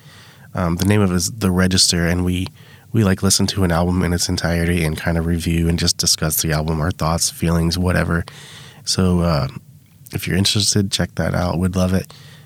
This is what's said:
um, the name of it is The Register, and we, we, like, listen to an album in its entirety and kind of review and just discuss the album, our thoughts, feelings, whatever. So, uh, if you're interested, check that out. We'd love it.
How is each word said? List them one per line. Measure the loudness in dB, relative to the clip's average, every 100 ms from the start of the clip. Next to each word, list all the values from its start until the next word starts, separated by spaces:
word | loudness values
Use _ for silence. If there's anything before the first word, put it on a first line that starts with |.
| -20 -20 -20 -20 -12
um, | -4 -2 0
the | 2
name | 2
of | 2
it | 0
is | -2
The | -2 0
Register, | 2 2 2 2 2 0
and | 0 0
we, | -2 -4 -10 -20 -20 -4
we, | 2 2
like, | 2
listen | 2 2 0
to | 0
an | 0
album | 2 2 2
in | 0
its | 0 -2
entirety | -2 0 0 0 0
and | 0 -2
kind | -2 0
of | 0
review | -2 0 0 2
and | 0
just | 0 -2
discuss | -2 0 -2 -2
the | -2
album, | 0 0 0
our | -2
thoughts, | 0 0 0 -2
feelings, | -2 0 2 0 0
whatever. | 0 0 0 -2 -4 -12 -20 -20 -20 -12
So, | -6 0 2 2
uh, | 2 0 -2 -8 -18 -20 -20 -20 -12
if | -8 -2
you're | 0
interested, | 0 0 0 0 0
check | -2 -4 -2
that | -2
out. | 0 -2 0
We'd | 0 0
love | 0
it. | 0 -4 -14 -20 -20